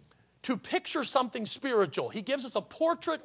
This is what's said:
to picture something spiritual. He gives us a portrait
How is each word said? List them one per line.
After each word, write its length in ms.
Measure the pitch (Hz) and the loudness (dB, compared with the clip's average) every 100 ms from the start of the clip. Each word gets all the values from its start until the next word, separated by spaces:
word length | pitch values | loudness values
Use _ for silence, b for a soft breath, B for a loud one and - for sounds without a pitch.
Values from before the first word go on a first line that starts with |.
| - _ _ _ | -20 _ _ _
to 140 | - 233 | -2 -2
picture 480 | - 359 - 311 | -2 -2 0 0
something 420 | 247 269 247 240 208 | 2 2 2 -2 -6
spiritual. 600 | - 277 226 180 - 120 | -4 2 4 4 2 -2
He 140 | 214 | -4
gives 220 | 220 277 | -2 -2
us 120 | 247 208 | -2 -4
a 60 | |
portrait 580 | - - 320 330 - 311 | -4 0 2 2 -2 -2